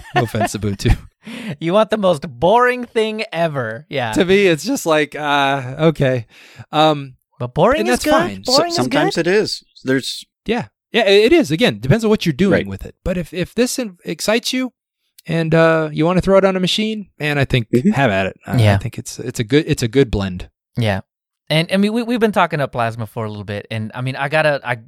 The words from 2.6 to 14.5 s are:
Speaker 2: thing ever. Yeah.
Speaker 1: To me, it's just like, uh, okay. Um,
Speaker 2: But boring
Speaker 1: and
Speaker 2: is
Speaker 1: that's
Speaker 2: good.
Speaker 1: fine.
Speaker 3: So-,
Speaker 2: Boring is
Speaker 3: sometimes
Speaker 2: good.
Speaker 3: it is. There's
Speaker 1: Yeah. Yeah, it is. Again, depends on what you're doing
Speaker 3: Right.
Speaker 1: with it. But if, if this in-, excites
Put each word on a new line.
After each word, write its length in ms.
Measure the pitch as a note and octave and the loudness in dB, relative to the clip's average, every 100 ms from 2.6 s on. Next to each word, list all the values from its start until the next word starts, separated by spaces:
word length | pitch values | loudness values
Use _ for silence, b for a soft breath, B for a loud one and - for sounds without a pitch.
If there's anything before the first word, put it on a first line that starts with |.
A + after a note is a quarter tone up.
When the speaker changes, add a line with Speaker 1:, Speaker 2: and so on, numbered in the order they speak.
| B3 B3 A#3+ | 4 0 -4
Speaker 2:
thing 380 | A3+ A3 G#3+ A3 | -2 -2 -4 -6
ever. 540 | D#3+ E3+ C#3+ A2+ A2+ - | -4 -2 -2 -6 -8 -8
Yeah. 240 | C3+ A#2 | -4 -2
Speaker 1:
To 120 | A2 F3 | 0 2
me, 220 | G3 G3 | 4 4
it's 160 | D#3 F3 | 2 -2
just 200 | C#4 E3+ | -4 0
like, 300 | D#3 D3 C#3+ | 0 0 -4
uh, 600 | D3+ C#3+ C#3 C#3 B2 C#3 | -2 0 2 -2 -4 0
okay. 460 | D#3+ D#3 C#3 B2+ A2+ B B B B | 0 2 0 0 -4 B B B B
Um, 440 | D3+ D#3 D3+ C3+ B2+ _ - | 2 2 2 -6 -18 _ -10
Speaker 2:
But 140 | B2 | -6
boring 280 | D3 F#3+ D4+ | 2 2 2
Speaker 1:
and 80 | E4+ | 0
Speaker 2:
is 40 | |
Speaker 1:
that's 120 | F4+ D4+ | 0 2
Speaker 2:
good. 60 | |
Speaker 1:
fine. 320 | D#4 E4+ G3 | 2 0 -4
Speaker 3:
So-, 100 | G3+ C4+ | 0 0
Speaker 2:
Boring 120 | E4+ | 0
is 40 | E4+ | -2
Speaker 3:
sometimes 400 | - C#4 F#4 - | 0 0 0 0
Speaker 2:
good. 120 | E3 | 2
Speaker 3:
it 60 | |
is. 300 | G3+ D#3+ - - _ | 2 0 -6 -12 _
There's 420 | C3 C3 - - - _ - | -2 -2 -2 -10 -16 _ -6
Speaker 1:
Yeah. 220 | A#3 A2+ _ _ | -4 -6 _ _
Yeah, 140 | D#3 F#3 | 0 4
it 280 | G3+ A3 | 4 6
is. 180 | E4+ A3+ | 4 2
Again, 280 | D#3+ A3+ G#2+ | 0 0 0
depends 240 | B2+ A3 | 0 2
on 60 | A3+ | 2
what 160 | G#3+ F3 | 2 0
you're 80 | |
doing 180 | C3 G3 | 0 2
Speaker 3:
Right. 160 | F3 G3 | 2 0
Speaker 1:
with 180 | F#3+ - | -8 -12
it. 100 | - | -10
But 140 | - F3+ | -6 -6
if, 160 | E3+ | -6
if 200 | F3+ E3+ | -6 -4
this 240 | - B3 - | -2 -2 -2
in-, 200 | A3+ F3+ F3+ | -8 -10 -12
excites 480 | E3+ - A3+ - | -6 -2 -2 -2